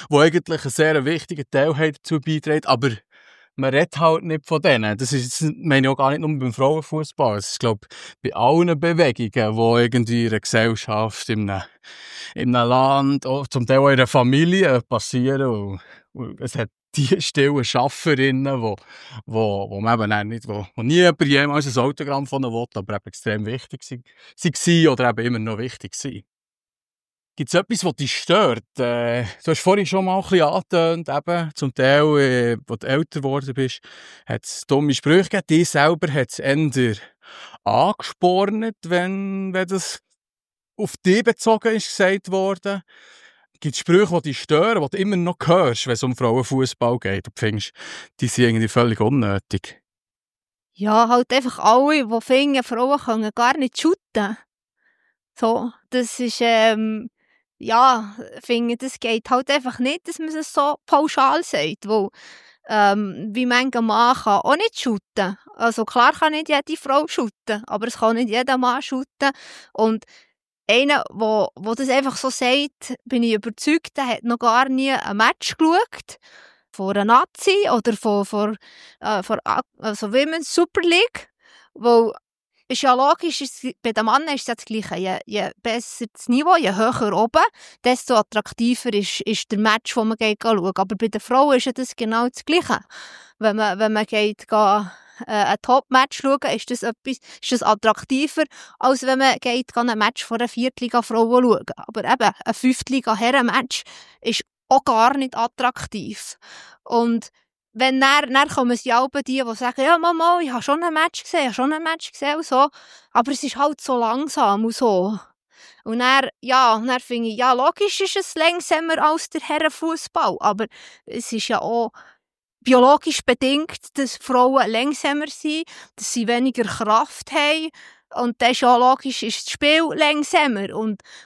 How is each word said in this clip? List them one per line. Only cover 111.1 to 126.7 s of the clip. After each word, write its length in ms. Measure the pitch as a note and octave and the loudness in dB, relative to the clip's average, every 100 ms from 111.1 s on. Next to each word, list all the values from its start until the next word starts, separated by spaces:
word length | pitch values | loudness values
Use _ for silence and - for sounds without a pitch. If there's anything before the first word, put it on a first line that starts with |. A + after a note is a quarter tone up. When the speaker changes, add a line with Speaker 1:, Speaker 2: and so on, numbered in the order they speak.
| - | -4
Speaker 2:
gesehen, 180 | - F4 | -6 -2
ich 40 | C4 | -2
habe 60 | G#3+ | -2
schon 180 | C4 | -2
ein 100 | D#4 | -2
Match 280 | E4 D#4+ - | -4 -6 -8
gesehen» 260 | - C#4 D4+ | -8 -4 -4
und 80 | - | 0
so. 240 | C4 C#4+ - - - _ | 2 2 0 -20 -20 _
Aber 200 | A#3 A#3+ | 0 0
es 120 | C#4 | -2
ist 120 | C#4 B3 | -6 -2
halt 240 | D4 D4+ | -2 -2
so 180 | - B3 | -4 -2
langsam 680 | A3+ B3 D4 - A3+ G3+ A3+ | 0 -2 -4 0 2 2 0
und 100 | A3+ | 0
so. 420 | A#3+ F#3+ F#3 G#3 - _ _ _ - _ | 2 2 0 -4 -12 _ _ _ -20 _
Und 160 | - A3+ | -8 0
dann, 280 | B3 C4+ C4+ - | 2 2 2 -6
ja, 400 | A#3+ C4 B3 A3 A#3+ | 0 4 4 2 0
dann 140 | B3+ | -4
finde 300 | - A#3+ A3+ | -4 -6 -4
ich, 80 | G#3+ | -2
ja, 160 | B3+ | 0
logisch 480 | B3 C#4+ - G4+ - | 2 2 0 -2 -2
ist 160 | F#4+ G4 | -4 -4
es 180 | - D#4+ | -6 -2
langsamer 680 | D#4+ F4 - D#4 E4 D#4+ | 0 0 -2 -2 -2 0
als 280 | D4+ D#4+ - | 0 0 -4
der 120 | D#4 | -10
Herrenfußball. 960 | - D4+ D#4 - E4 D#4+ - F4 B3+ E3 | -4 -2 -2 -4 -6 -6 -6 -2 -2 0
Aber 240 | - G3+ A3 - - - - | -2 -2 -6 -10 -20 -20 -14
es 260 | A#3+ - | -12 -8
ist 160 | A3+ - | -6 -4
ja 140 | A3 | -4
auch 300 | E3+ A#3 A3 - - _ _ _ _ _ | -2 -4 -4 -8 -20 _ _ _ _ _
biologisch 580 | - B3+ B3+ D4 E4 - - | 4 6 8 6 2 -4 -2
bedingt, 720 | B3 C4 C#4+ D#4+ - - - | 0 0 0 -4 -12 -12 -6
dass 200 | C4+ - | -6 -6
Frauen 520 | - B3 B3 C4 G#3 | -2 2 4 4 2
langsamer 580 | A3+ C#4 C#4 D4+ D4 D4+ | 0 -2 -2 -2 -4 -6
sind, 360 | - D#4 D#4 E4 - - - | -8 -6 -6 -8 -16 -20 -14
dass 180 | - | -8
sie 140 | A#3+ A3+ | -4 -2
weniger 360 | A#3+ C4 B3 | 0 0 -2
Kraft 680 | G#3+ | -4